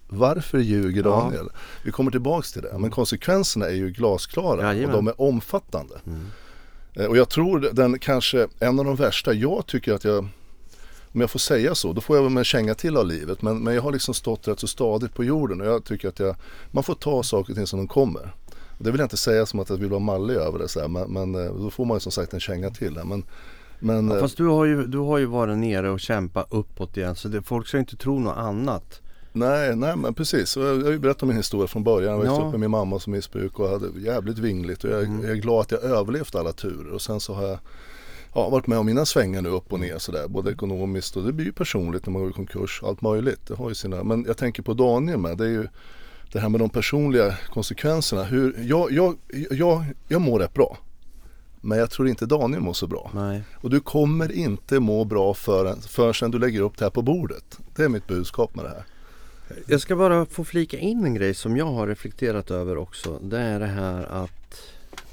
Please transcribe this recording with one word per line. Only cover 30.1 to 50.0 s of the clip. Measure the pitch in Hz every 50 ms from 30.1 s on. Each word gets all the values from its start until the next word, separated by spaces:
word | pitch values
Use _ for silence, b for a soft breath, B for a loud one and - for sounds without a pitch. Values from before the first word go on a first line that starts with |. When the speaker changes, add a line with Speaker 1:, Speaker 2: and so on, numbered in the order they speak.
| 113
Speaker 1:
precis. | - 156 - - 139 92 - -
Och | 131 135
jag, | 139 135 131
jag | 135
har | 147
ju | 156 156
berättat | 143 135 139 - - 131
min | 117
historia | 110 98 - - 101 98
från | 90 - 113 104
början. | 117 113 98 95 104 104
Jag | 104
växte | 104 123 139 147
Speaker 2:
Ja. | 156
Speaker 1:
upp | 156
med | 147 110
min | 107 107
mamma | 107 110 101 95 95 95
som | - - 101
missbruk | 101 95 - - 101 98 98 - -
och | 104 95
hade | 98 98 98 90 85 90
jävligt | 98 113 120 120 95 104 117 110
vingligt. | 110 113 98 90 87 85 87 - -
Och | 113
jag, | 107 107 101
Speaker 2:
Mm. | 104 104 107 113
Speaker 1:
jag | 110
är | 110
glad | 107 104 117 117 113
att | 101 -
jag | 113 110 117
överlevt | 127 127 110 101 101 120 151 151 - -
alla | 90 82 82 80
turer. | - - 98 85 76 76 76 85
Och | 98 -
sen | - 107 107
så | - - 101
har | 98 98 95
jag, | 95 87 B B B B B B B B B B B B B B -
ja, | 123 107 92
varit | 131 131 -
med | - 117 113
om | 107
mina | 110 113 131 156
svängar | 147 - 151 117 92 95 95 92
nu | 87
upp | 92 90 - - 101
och | 90
ner | 92 90 82 80
sådär. | - - 87 78 73 76
Både | 98 95 95 101
Speaker 2:
Mm. | 104
Speaker 1:
ekonomiskt | - 107 98 95 92 95 98 95 95 90 - -
och | 95 92
det | 113 143
blir | 156 156
ju | 185 196
personligt | - 180 - - 104 87 85 82 90 -
när | 98 92
man | 95 95
går | 95
i | 92
konkurs. | - - - - 95 95 98 - - -
Allt | 101 101 - 117
möjligt. | 110 107 107 117 135 117 - -
Det | - -
har | 104 127 120
ju | 110
sina... | - - 98 92 90 95
Men | 107 113 113 120
jag | 113 113
tänker | - 135 123 113 - 110
på | - 113
Daniel | 117 127 123 117 120 143 170 175 120
med. | 87 85 85 90
Det | 113
är | 113
ju | 117 110 110 107 B B B B B B B B B B B B -
det | 107
här | 110 107
med | 107 110
de | 113 107
personliga | - 123 104 - - 147 147 143 131 123 107 101 92 90 B B -
konsekvenserna. | 113 104 - 98 - - 151 160 160 147 - - 95 95
Hur, | 95 127 135 135 131 131 113
jag, | 117 120 143 170 175 - 131
jag, | 151 185 180 170 - - - - 135 151 -
jag, | 135 135 165 175 165 165 160 143 - -